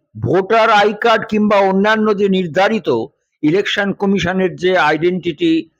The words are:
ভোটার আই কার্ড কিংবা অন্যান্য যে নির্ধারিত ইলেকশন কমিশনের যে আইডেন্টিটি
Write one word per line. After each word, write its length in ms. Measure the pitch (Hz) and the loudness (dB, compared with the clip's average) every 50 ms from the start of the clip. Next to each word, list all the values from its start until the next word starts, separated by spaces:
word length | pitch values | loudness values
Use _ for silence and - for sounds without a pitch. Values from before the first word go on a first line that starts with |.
| _ _ - 110 | _ _ -12 -8
ভোটার 500 | - - 160 185 190 190 220 226 220 226 | -4 -2 0 0 0 0 0 2 2 4
আই 240 | 220 208 208 208 214 208 | 4 4 2 2 0 0
কার্ড 260 | - 233 220 220 - - | 0 0 0 0 -2 -2
কিংবা 280 | 214 214 208 208 214 | -2 0 0 2 2
অন্যান্য 640 | 196 196 190 190 196 202 214 220 220 214 214 208 190 | 2 2 2 2 2 2 2 2 2 0 0 0 0
যে 100 | 208 196 | 0 0
নির্ধারিত 760 | 190 185 185 165 143 185 196 226 226 214 151 165 127 113 113 - _ _ _ _ _ _ | 0 0 -2 -2 0 0 0 0 0 -2 -2 -2 -2 -2 -2 -6 _ _ _ _ _ _
ইলেকশন 500 | - 151 160 202 196 - - 220 202 196 | -2 0 0 0 -2 -2 -2 -4 -2 -4
কমিশনের 640 | - - 202 196 202 190 160 170 185 190 190 180 151 | -4 -2 -2 0 0 0 -2 -2 -2 -2 -2 -2 -4
যে 220 | 135 170 185 185 175 | -2 -2 0 2 2
আইডেন্টিটি 880 | 156 147 156 151 160 180 185 185 156 175 156 - 175 165 165 165 160 - _ _ | 2 2 0 0 0 -2 -2 -2 -4 -6 -6 -2 0 0 0 0 -2 -6 _ _